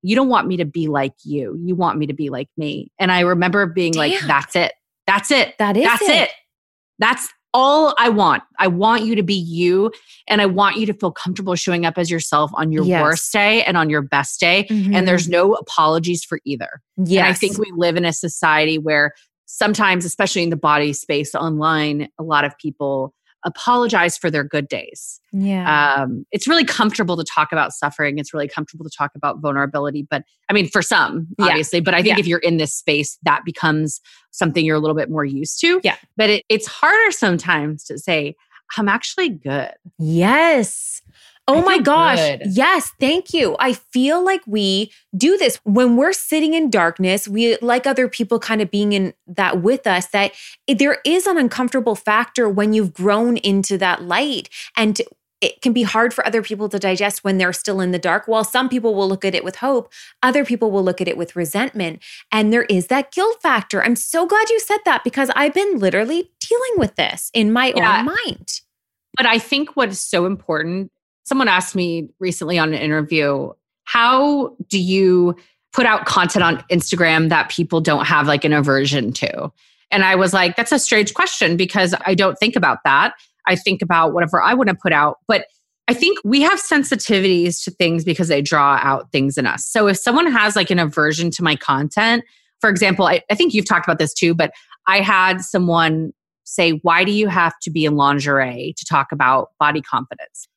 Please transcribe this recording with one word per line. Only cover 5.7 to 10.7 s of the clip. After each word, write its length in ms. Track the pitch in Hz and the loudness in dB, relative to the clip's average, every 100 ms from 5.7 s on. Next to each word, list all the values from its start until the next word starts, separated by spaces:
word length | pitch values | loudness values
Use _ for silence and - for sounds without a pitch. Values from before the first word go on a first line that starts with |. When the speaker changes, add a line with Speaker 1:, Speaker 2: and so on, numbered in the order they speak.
| 202 | 2
Speaker 2:
is 80 | |
Speaker 1:
That's 180 | 302 233 | 2 2
Speaker 2:
it. 60 | 403 | 2
Speaker 1:
it. 200 | 311 262 - _ _ _ _ _ _ | 2 2 -4 _ _ _ _ _ _
That's 280 | 214 247 - - _ 247 | 0 0 -6 -16 _ 2
all 380 | 262 294 311 - | 4 4 4 4
I 100 | 240 | 2
want. 340 | 208 180 139 - - | 4 2 2 -4 -2
I 80 | 190 | 0
want 360 | 175 214 233 | 2 2 2
you 120 | 220 226 | 0 -2
to 80 | |
be 100 | 185 196 | 0 -2
you. 560 | 170 165 175 185 214 220 _ - - | -4 -2 2 2 0 -4 _ -20 -2
And 140 | 214 | 2
I 40 | 202 | 2
want 320 | 185 202 | 2 0